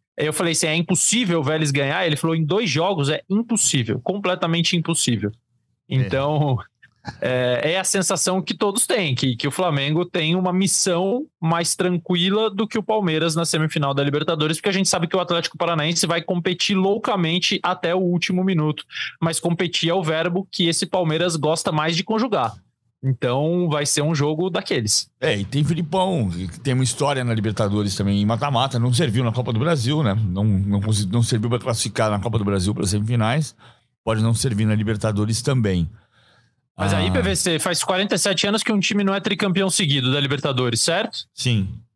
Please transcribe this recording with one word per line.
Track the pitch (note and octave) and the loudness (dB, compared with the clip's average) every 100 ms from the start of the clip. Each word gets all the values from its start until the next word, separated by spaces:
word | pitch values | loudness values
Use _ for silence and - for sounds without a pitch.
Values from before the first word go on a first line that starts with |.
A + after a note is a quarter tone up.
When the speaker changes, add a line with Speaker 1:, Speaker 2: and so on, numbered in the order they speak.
| _ - | _ -4
Speaker 1:
aí | D3+ | -2
eu | |
falei | D3+ F3 | 0 0
assim, | D#3 D#3+ | 0 0
"É | D#3+ | 0
impossível | E3+ F#3 - A3+ G#3+ E3+ | 0 0 0 0 2 0
o | |
Vélez | C#3 D#3 D3+ | 0 0 0
ganhar?" | C#3 C#3 E3+ F3+ | 0 0 0 0
Ele | D3 | 0
falou, | E3 E3 | 0 0
"Em | |
dois | D#3 F#3+ A3+ | 0 0 0
jogos | C#3+ F3+ F#3 C#3 | 0 0 0 -2
é | D3+ - | -2 -2
impossível, | G3+ A#3 A3+ - C#3 A2+ B2 | -2 0 0 2 0 0 -2
completamente | - G3+ F#3 F3+ E3+ E3 E3 F3 | -2 -2 -2 -2 0 0 0 0
impossível." | E3 E3 - A2+ G#2 - _ _ _ _ - | 0 -2 0 0 -2 -6 _ _ _ _ -4
Speaker 2:
É. | |
Speaker 1:
Então, | C3 G2 C3 C#3+ D3+ D3 B2 - _ - _ - - | -2 0 0 0 2 2 0 -4 _ -20 _ -16 -6
é, | B2+ B2+ B2 B2 D3+ | -2 0 0 0 0
é | F#3 | 0
a | |
sensação | F#3 G3 F3+ E3 - F#3 | 0 0 0 0 0 0
que | F3+ | -2
todos | - G#3 G3 - | -2 0 0 0
têm: | B3 E3 | 0 0
que, | B2+ C3 | 0 -2
que | A#2 C#3 | -2 -2
o | |
Flamengo | - F3+ C#3+ C#3 D3+ | 0 0 0 0 0
tem | F3 F3+ D#3 F3+ | 0 -2 0 0
uma | F#3 | 0
missão | F3+ G3 - G3 E3+ F#3+ A#3+ D#4 _ | 2 2 0 0 0 0 -2 -6 _
mais | E3 E3 E3+ | 0 0 0
tranquila | - F3+ F3 F3 F3+ F#3 G#3 A3 | 0 0 0 0 0 0 2 0
do | G3 G#3+ | -2 -4
que | A3+ | -4
o | |
Palmeiras | - G#3+ F#3 D#3 E3 | -2 0 0 0 0
na | D#3 E3 | 0 0
semifinal | E3 D#3 E3 C#3 | 0 0 0 0
da | C#3 | 0
Libertadores, | C#3+ D3 D#3+ D#3+ D3+ D#3 | 0 0 0 0 0 0
porque | G3+ | 0
a | |
gente | F#3+ F#3+ | 0 0
sabe | F#3 E3 | 0 0
que | F#3 | 0
o | |
Atlético | F3 E3+ D#3+ - | 0 -2 -4 -4
Paranaense | E3+ E3 D3+ E3 D#3+ | -2 0 0 0 0
vai | E3+ | -2
competir | E3+ F3+ F3+ F3+ - G3 | -2 -2 -2 -2 0 2
loucamente | F#3+ G#3+ A#3 G3+ D#3+ F3+ - - | 2 0 0 0 0 0 0 -2
até | - F3+ E3 | -2 -2 0
o | F#3 | 0
último | F#3 F3 - F3+ | 0 0 0 0
minuto, | F#3+ F3 D3+ - - - - - | 0 2 0 -2 -8 -12 -12 -4
mas | E3 E3 | -4 -2
competir | F3 E3+ F3+ - D#3+ | -2 0 -2 -2 0
é | |
o | F#3 | 0
verbo | D#3 D#3 E3+ F3 F#3+ | 0 0 0 -2 -4
que | - E3+ | -2 0
esse | E3 F3 | 0 0
Palmeiras | F#3 E3 D#3 F3+ D#3+ | 0 0 0 0 0
gosta | D3 D#3+ - | 0 0 0
mais | D#3 D#3 E3+ | 0 0 -2
de | |
conjugar. | G3 A3 A3 F#3+ A#2 - _ _ _ _ | -2 0 0 0 -2 -4 _ _ _ _
Então, | C3+ B2+ B2+ B2+ D#3 F3 F3 | -4 -2 0 0 0 0 0
vai | D3 D3 | 0 0
ser | - | 0
um | D3 | 2
jogo | D#3 D3 D#3 F#3 | 2 0 0 -2
daqueles. | F3 - C#3+ G#2 - - _ | -2 -2 0 0 -2 -4 _
Speaker 2:
É, | D3 G#2 | -2 0
e | F#2+ | -2
tem | C#3 | 0
Filipão, | C#3+ E3 D3+ F#3 F#3 E3+ G2 | 0 0 0 0 2 0 0
que | E2+ F#2 - | -2 -8 -6
tem | B2+ | -2
uma | B2+ | 0
história | B2 - C#3+ C3+ | 0 0 0 0
na | B2 | 0
Libertadores | A2+ G#2+ G2+ G#2 G#2 G2+ | 0 0 0 0 0 0
também, | G2 G2+ G2+ | 0 0 2
em | G#2 | 2
mata-mata, | A2+ C#3+ A#2+ C3 A#2+ | 0 0 0 0 2
não | A#2+ | 2
serviu | B2 D3+ A2+ | 2 2 2
na | A#2+ | 0
Copa | A2+ A#2+ | 0 -2
do | A2 | 0
Brasil, | D3+ D#3 A#2 D3+ | 2 2 2 2
né? | B2+ | 2
Não, | G2 G#2 F#2 | 0 0 2
não | G#2+ G2 G2 G2+ | 2 2 2 0
consi-, | G#2 G#2 G2 | 2 0 2
não | A#2 | 2
serviu | A#2 A#2 A2+ | 2 2 0
pra | A#2 | 0
classificar | - A2 G#2+ G2 A2 | 0 -2 -2 0 0
na | G#2 | 0
Copa | A2 A2 | 0 0
do | |
Brasil, | G2+ G2 F#2 | 0 0 0
pras | - G2+ | 0 0
semifinais, | G#2 G#2+ A#2+ G#2+ C#3+ D#3 - - - _ _ | 0 0 0 2 0 -2 -8 -20 -20 _ _
pode | - A2 | -2 2
não | A2+ | 2
servir | A2+ C3+ G#2 A2 | 2 0 0 2
na | |
Libertadores | G#2+ G#2+ G#2+ A2 G#2 G#2+ A2+ | 2 0 0 0 0 0 0
também. | - C3 G#2+ F#2 D#2+ - _ _ _ _ _ _ _ - | 0 2 2 0 -2 -6 _ _ _ _ _ _ _ -4
Speaker 1:
Mas | G2+ | 0
aí, | G2 - | 2 2
Speaker 2:
Ah. | |
Speaker 1:
P | C4 | 2
V | F#3+ F#3 | 0 0
C, | - D#3+ | 0 0
faz | F#3 E3 | 0 -2
quarenta | - F#3 G3+ | 0 0 0
e | G3+ | 0
sete | G3+ F3 G3+ | 0 0 0
anos | G#3+ | 0
que | - | 0
um | G#3 | 0
time | - G3+ | 0 0
não | G3 | 0
é | G3 | 0
tricampeão | - G3 G3+ F3+ F#3+ | -2 0 0 2 2
seguido | - E3 C#3 B2+ | 2 2 2 2
da | C#3+ | 0
Libertadores, | C#3 C#3 D3 B2+ B2+ A#2 | 0 -2 -2 0 0 0
certo? | - E3+ A3+ - - | 0 0 -2 -8 -12
Speaker 2:
Sim. | - C3 A2 F#2 - - | -4 0 0 -2 -8 -18